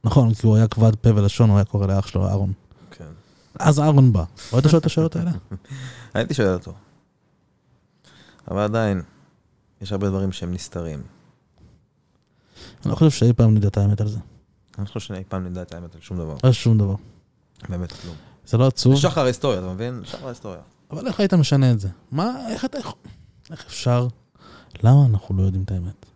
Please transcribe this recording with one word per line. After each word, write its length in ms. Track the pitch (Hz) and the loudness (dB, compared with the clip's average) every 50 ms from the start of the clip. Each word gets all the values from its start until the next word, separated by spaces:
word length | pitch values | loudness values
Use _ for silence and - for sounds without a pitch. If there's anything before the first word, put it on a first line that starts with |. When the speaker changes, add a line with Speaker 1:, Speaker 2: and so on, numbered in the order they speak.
| - | 0
Speaker 1:
נכון, 300 | 113 - 139 123 113 110 | 4 4 4 4 4 2
כי 140 | - - | 2 2
הוא 80 | 110 107 | 4 4
היה 120 | 107 113 | 4 4
כבד 280 | 107 - 113 113 117 107 | 2 2 2 2 2 2
פה 140 | 107 - 117 | 4 2 2
ולשון, 400 | 107 104 101 98 - - 120 110 | 4 4 2 0 2 2 4 4
הוא 80 | 101 | 4
היה 80 | 101 98 | 2 2
קורא 220 | - - 101 98 | 0 -2 -2 -2
לאח 200 | 95 98 98 98 | 0 -2 -2 -4
שלו 180 | - - 92 95 | -2 -4 -2 -2
אהרון. 280 | 92 98 98 98 95 95 _ _ _ - _ - _ | 0 -2 -2 -2 -4 -6 _ _ _ -20 _ -20 _
Speaker 2:
כן. 140 | - - 85 76 76 - _ _ _ _ _ _ _ - | -20 -20 -20 -20 -20 -20 _ _ _ _ _ _ _ 0
Speaker 1:
אז 200 | - 160 143 147 | 2 2 2 4
אהרון 340 | 147 156 147 139 131 127 107 | 4 4 6 6 6 6 4
בא. 100 | 92 82 - - - - - 113 | 2 -2 -4 -10 -20 -12 -2 -2
לא 40 | |
היית 120 | 123 139 151 | 2 4 4
שואל 120 | 160 165 | 4 4
את 40 | - | 2
השאלות 300 | 160 - 160 160 165 - | 0 -2 0 -2 -2 -2
האלה? 160 | 165 170 175 147 92 - _ 98 95 _ - 135 | -4 -4 -4 -6 -6 -10 _ -16 -16 _ -16 -16
Speaker 2:
<laughs> 380 | 135 131 127 - - - - - | -16 -16 -18 -18 -20 -20 -6 -4
הייתי 200 | 104 113 - 147 | -4 -4 -2 -2
שואל 200 | 127 110 95 92 | 0 0 0 0
אותו. 200 | 90 - - - - _ _ _ _ _ _ _ _ _ _ _ _ _ _ _ _ _ _ _ _ _ _ _ _ _ _ _ _ - _ _ _ _ | -2 -6 -12 -20 -20 _ _ _ _ _ _ _ _ _ _ _ _ _ _ _ _ _ _ _ _ _ _ _ _ _ _ _ _ -20 _ _ _ _
אבל 140 | - 87 98 | -8 -4 -4
עדיין, 400 | 107 104 107 113 113 104 98 90 82 - _ _ _ _ _ _ _ _ _ _ _ _ _ _ | -2 -2 0 0 0 0 -2 -2 -6 -10 _ _ _ _ _ _ _ _ _ _ _ _ _ _
יש 100 | 101 95 | -10 -8
הרבה 180 | 104 95 101 98 | -6 -4 -2 -2
דברים 220 | 95 98 98 95 | -2 -2 -4 -4
שהם 220 | 87 - 85 87 90 | -6 -6 -8 -8 -8
נסתרים. 480 | 87 - - - 87 85 82 76 71 - - _ _ _ _ _ _ _ _ _ _ _ _ _ _ _ _ _ _ _ _ _ _ _ _ _ _ _ _ _ - - - - _ - | -10 -10 -12 -12 -10 -10 -8 -10 -12 -14 -16 _ _ _ _ _ _ _ _ _ _ _ _ _ _ _ _ _ _ _ _ _ _ _ _ _ _ _ _ _ -20 -20 -20 -20 _ -6
Speaker 1:
אני 60 | - | -6
לא 40 | 110 | 2
חושב 140 | - 160 156 | 4 4 4
שאי 240 | - - - 120 120 | 4 4 2 2 4
פעם 200 | - 117 113 107 | 4 4 4 6
נדע 140 | 107 101 | 4 2
את 100 | 101 - | 2 0
האמת 240 | 101 101 101 104 98 | 2 0 2 0 0
על 60 | 107 | -2
זה. 120 | 107 107 110 - - _ _ _ _ _ _ _ _ _ | -4 -6 -10 -14 -16 _ _ _ _ _ _ _ _ _
Speaker 2:
אני 80 | - 101 | -12 -12
לא 60 | 98 | -10
חושב 80 | - 113 | -10 -12
שאי 240 | - - 101 92 95 | -10 -10 -12 -12 -10
פעם 200 | _ 95 95 92 | _ -8 -8 -8
נדע 140 | 90 90 90 | -8 -10 -12
את 120 | 87 _ 85 | -12 _ -14
האמת 220 | 85 87 82 82 | -16 -16 -18 -20
על 60 | 80 | -20
שום 160 | - - 90 | -14 -10 -8
דבר. 180 | 90 82 78 73 - - | -8 -8 -8 -6 0 2
Speaker 1:
על 80 | 131 | 2
שום 260 | 120 - - 120 113 | 2 4 2 4 4
דבר. 180 | 107 104 98 98 - - - _ _ _ _ _ _ _ _ _ _ - - | 4 4 2 -2 -6 -8 -16 _ _ _ _ _ _ _ _ _ _ -14 -10
Speaker 2:
באמת 220 | 90 87 90 82 | -10 -10 -10 -10
כלום. 240 | - - - 87 80 73 - - _ _ _ | -12 -16 -16 -18 -18 -18 -20 -20 _ _ _
Speaker 1:
זה 120 | - - | -2 0
לא 100 | 113 127 | 2 2
עצוב? 280 | 135 - - - 123 135 | 2 0 2 4 4 4
Speaker 2:
שחר 260 | 139 143 175 160 165 | 4 2 0 0 0
ההיסטוריה, 380 | 135 127 120 - - 139 110 92 | 0 0 -2 -2 -2 -2 -2 -2
אתה 140 | 92 92 92 | -4 -8 -8
מבין? 280 | 95 113 120 127 117 - | -8 -8 -10 -10 -12 -14
שחר 200 | 117 - - - | -14 -16 -14 -14
ההיסטוריה. 360 | 131 120 - - 104 90 80 73 _ _ _ _ _ | -14 -14 -14 -14 -16 -16 -16 -20 _ _ _ _ _
Speaker 1:
אבל 160 | - 156 240 | -14 -8 -8
איך 120 | 262 180 - | -6 -2 -2
היית 140 | 202 185 190 | 0 2 4
משנה 380 | 175 143 - 143 135 135 127 | 2 2 4 2 4 4 4
את 80 | 120 107 | 2 0
זה? 100 | 98 95 87 _ _ _ | -2 -8 -10 _ _ _
מה, 360 | 127 151 185 240 254 262 254 226 | -6 -4 -4 -4 -4 -8 -10 -10
איך 160 | 220 - - | -8 -6 -6
אתה 120 | 262 - | -8 -8
יכול... 220 | 285 - - - _ _ - - - - _ _ _ _ - | -8 -12 -12 -14 _ _ -20 -20 -20 -20 _ _ _ _ -18
איך 140 | 160 - - | -18 -18 -16
אפשר, 420 | - - - - 123 123 123 123 123 - _ _ _ _ _ - - - - - _ - - 107 | -16 -14 -4 -2 0 0 0 0 -4 -6 _ _ _ _ _ -20 -20 -20 -20 -20 _ -8 2 4
למה 220 | 113 135 143 143 | 6 6 6 6
אנחנו 320 | 123 107 98 - - 98 | 4 2 -2 -2 -4 -2
לא 60 | 95 95 | 0 0
יודעים 200 | 95 92 95 95 | 0 -2 -4 -6
את 80 | - | -6
האמת? 340 | 98 90 87 92 - _ - _ _ | -6 -8 -8 -10 -14 _ -20 _ _